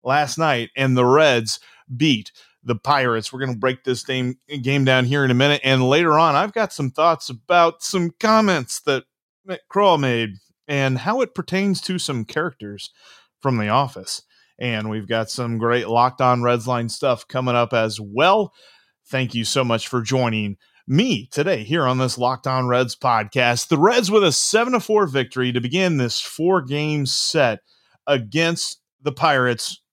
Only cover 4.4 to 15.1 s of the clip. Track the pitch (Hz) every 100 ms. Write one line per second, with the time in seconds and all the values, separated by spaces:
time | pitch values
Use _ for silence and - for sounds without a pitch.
4.4 | _ 151 123 139 131 131 123 143 135 123
5.4 | 143 147 131 131 127 147 170 151 165 143
6.4 | 208 226 208 - 135 131 165 160 - 123
7.4 | _ 175 170 165 - 190 170 - 214 220
8.4 | 214 165 123 - - 135 - _ _ _
9.4 | 190 180 _ 196 202 160 135 117 110 98
10.4 | _ _ - 143 135 131 180 247 254 -
11.4 | - 185 196 185 - 180 - 127 107 156
12.4 | 165 - 104 101 - _ - - _ _
13.4 | 139 120 104 117 135 - - - _ _
14.4 | _ _ 123 110 110 110 98